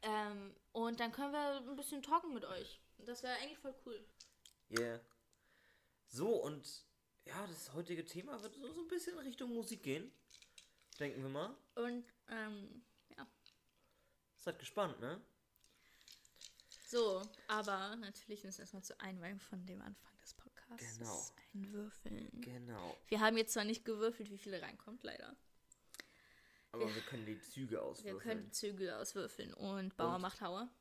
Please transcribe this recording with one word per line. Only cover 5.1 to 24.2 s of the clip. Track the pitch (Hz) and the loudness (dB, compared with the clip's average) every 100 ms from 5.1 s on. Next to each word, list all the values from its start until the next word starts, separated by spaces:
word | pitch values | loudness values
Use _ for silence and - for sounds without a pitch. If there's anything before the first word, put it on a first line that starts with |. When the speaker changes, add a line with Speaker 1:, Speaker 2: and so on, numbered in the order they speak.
| - _ _ _ - - - _ _ - | -20 _ _ _ -20 -20 -20 _ _ -10
Speaker 2:
So, | 120 196 226 | 2 6 6
und | 143 151 - - - _ _ _ - | 4 0 -6 -10 -14 _ _ _ -6
ja, | 165 202 | -4 -4
das | 160 - | -6 -4
heutige | 139 170 170 | -4 -2 -2
Thema | 165 170 233 247 | -2 -4 -4 -6
wird | 208 277 | -6 -8
so, | 269 | -6
so | 320 | -4
ein | 330 | 0
bisschen | 359 339 349 | 0 0 -2
Richtung | 269 240 247 | -4 -2 0
Musik | 233 220 214 | 0 0 -2
gehen. | 147 139 233 - _ - - - - - - - | 0 0 0 -10 _ -20 -20 -20 -20 -20 -18 -2
Denken | 143 131 | -2 0
wir | 135 | 0
mal. | 139 185 269 - - | 0 0 -4 -8 -2
Speaker 1:
Und, | 240 240 240 - - | 0 0 -4 -12 -6
ähm, | 226 214 208 196 - - - _ - | -4 -2 -4 -8 -12 -16 -20 _ -14
ja. | 254 - - - _ _ _ _ _ _ _ - | -14 -16 -20 -20 _ _ _ _ _ _ _ -4
Speaker 2:
Seid | - 165 | -2 -2
gespannt, | - - 190 135 | -2 4 4 2
ne? | 120 180 240 _ _ _ - - - - - - - - - - - - - | -2 -4 -8 _ _ _ -20 -20 -20 -20 -20 -20 -20 -16 -16 -16 -20 -16 2
Speaker 1:
So, | 240 226 190 208 - - | 6 8 6 2 -8 0
aber | 214 208 196 196 220 | 2 4 2 0 -2
natürlich | 220 214 - 208 | -6 -10 -8 -8
müssen | 196 190 | -6 -8
wir | |
erstmal | 185 196 | -8 -10
zur | 190 - | -8 -6
Einweihung | 190 185 170 196 | -6 -4 -4 -6
von | - 190 180 | -6 -6 -6
dem | 185 | -8
Anfang | - 202 - - | -8 -10 -16 -18
des | - | -16
Podcasts | - - - - 233 233 - | -16 -16 -20 -16 -10 -8 -4
Speaker 2:
Genau. | 113 98 - - - | -2 -2 -2 -8 -10
Speaker 1:
einwürfeln. | 202 196 208 214 - 226 208 - - | -6 -4 -4 -4 -6 -4 -4 -4 -6
Speaker 2:
Genau. | 240 123 120 110 87 - - | -6 -4 -4 -4 -4 -4 2
Speaker 1:
Wir | 214 | 8
haben | 220 226 | 8 8
jetzt | 220 | 6
zwar | 233 | 4
nicht | 208 226 - | 4 2 2
gewürfelt, | 214 220 233 | 4 4 4